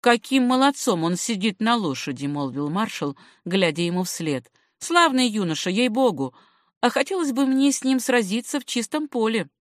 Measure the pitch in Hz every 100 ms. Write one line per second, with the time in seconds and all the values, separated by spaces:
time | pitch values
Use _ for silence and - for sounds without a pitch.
0 | - 233 - 269 247 254 277 277 - 180
1 | 165 175 - 220 214 190 220 240 185 127
2 | - 127 143 143 139 127 147 170 214 -
3 | 151 139 - _ - 190 180 151 170 175
4 | 185 - 160 135 120 _ _ _ - 339
5 | 339 254 247 214 185 156 - 190 247 226
6 | 262 156 135 - _ _ _ _ 247 254
7 | 277 381 311 240 277 262 277 262 262 262
8 | 233 247 202 214 240 294 - 240 226 302
9 | 311 247 220 226 147 _